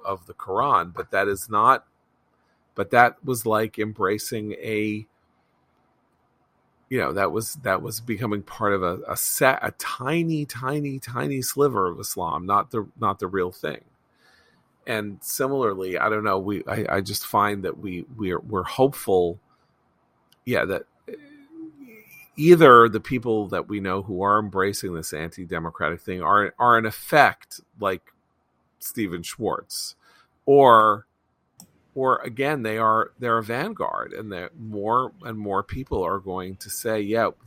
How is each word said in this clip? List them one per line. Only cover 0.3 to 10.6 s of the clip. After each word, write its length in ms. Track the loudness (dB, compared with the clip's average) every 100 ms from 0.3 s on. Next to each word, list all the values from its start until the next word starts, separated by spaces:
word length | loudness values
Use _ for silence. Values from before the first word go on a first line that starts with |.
| -14
Quran, 580 | -6 -2 2 0 0
but 160 | -8 -4
that 180 | 0 0
is 220 | -2 -2
not, 360 | 2 4 4 0 _ _ _ _ _ _ _ _ -8
but 160 | 2
that 240 | 6 4 2 -8
was 180 | -4 0
like 320 | 0 0 -4
embracing 720 | -6 -2 -2 -2 -4 -8 -8
a, 540 | -8 -6 -2 -2 -4 -8 _ _ _ _ _ _ _ _ _ _ _ _ _ _ _ _ _ -6
you 100 | -2
know, 140 | 0
that 180 | 0 -2
was, 240 | -2 -6 -6
that 180 | -2 -2
was 200 | -4 -10
becoming 420 | -8 -6 -4 -6
part 280 | -8 -4 0
of 100 | 0
a, 160 | 0 -4 -6
a 100 | -6
set, 400 | -4 2 2 2
a 80 | -2
tiny, 720 | -8 -10 -8 -4 -2 -2 -4 -6
tiny, 540 | -8